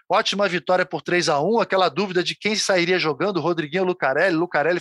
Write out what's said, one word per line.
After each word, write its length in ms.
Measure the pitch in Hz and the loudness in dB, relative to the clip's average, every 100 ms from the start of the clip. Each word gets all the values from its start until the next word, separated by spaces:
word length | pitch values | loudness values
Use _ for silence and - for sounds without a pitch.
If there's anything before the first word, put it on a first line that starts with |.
| - | -2
Ótima 400 | 190 208 196 202 | -2 0 0 -2
vitória 380 | 175 - 180 | -2 0 0
por 160 | 180 160 | 0 -6
três 300 | - 175 151 | -2 0 2
a 100 | 147 | 0
um, 180 | 165 226 | 0 0
aquela 300 | 185 190 175 | 0 2 2
dúvida 340 | 143 202 180 | 0 -2 -2
de 140 | 165 165 | -4 -4
quem 180 | 208 | -4
sairia 440 | 208 - 185 170 185 | -2 0 2 2 0
jogando, 420 | 156 135 190 180 | 0 -2 -2 -2
Rodriguinho 440 | 151 165 151 175 | -2 -2 -2 -2
ou 40 | 180 | -2
Lucarelli. 480 | 180 139 139 190 160 | 0 0 2 2 2
Lucarelli 440 | 175 156 147 175 | 0 0 0 0